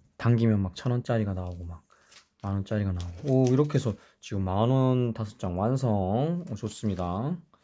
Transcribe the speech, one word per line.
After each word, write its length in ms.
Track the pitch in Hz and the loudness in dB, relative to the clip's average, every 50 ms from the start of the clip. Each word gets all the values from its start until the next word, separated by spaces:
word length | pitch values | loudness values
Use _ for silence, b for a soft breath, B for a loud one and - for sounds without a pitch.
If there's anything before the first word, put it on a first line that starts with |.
| _ _ _ - | _ _ _ -2
당기면 440 | - 120 120 113 117 113 107 101 | 2 2 4 4 4 4 4 4
막 140 | 98 90 87 | 2 -2 -4
천 160 | - - 123 | -4 -2 -2
원짜리가 420 | 120 120 123 - 120 113 107 101 95 | -2 -2 -2 0 0 0 0 -2 -2
나오고 320 | 92 90 90 90 87 87 | -4 -6 -8 -10 -10 -10
막 180 | 85 85 82 - B B B B B B B B B _ _ - | -12 -12 -14 -16 B B B B B B B B B _ _ -6
만 100 | 101 98 | -4 -4
원짜리가 380 | 98 95 - 110 104 101 95 90 | -4 -2 -2 -2 -2 0 0 -2
나오고. 360 | 87 87 87 - - - 143 131 | -4 -6 -8 -10 -6 -2 2 4
오, 120 | 131 131 123 | 4 4 4
이렇게 260 | 127 131 151 147 - | 4 4 2 2 0
해서 220 | 127 - 117 107 B B B B B | 0 0 0 -4 B B B B B
지금 220 | - - 104 98 95 | -12 -8 -4 -4 -2
만 260 | 92 92 101 110 120 | 0 2 2 4 4
원 440 | 131 135 131 131 127 127 123 117 113 | 4 4 4 4 2 2 2 0 -2
다섯 240 | - 110 104 - - | -4 -6 -8 -8 -6
장 200 | - 92 87 90 | -6 -4 -2 0
완성. 840 | 101 117 135 131 131 120 107 101 92 92 101 120 143 160 175 175 170 - | 0 0 0 0 0 0 2 2 0 0 0 0 0 0 -2 -4 -6 -8
오, 60 | 113 | -8
좋습니다. 800 | 104 - 110 - - - 107 95 87 90 87 87 98 120 151 180 170 - _ b b | -8 -8 -8 -8 -4 -4 -4 -2 -2 -2 -4 -4 -4 -4 -4 -6 -6 -8 _ b b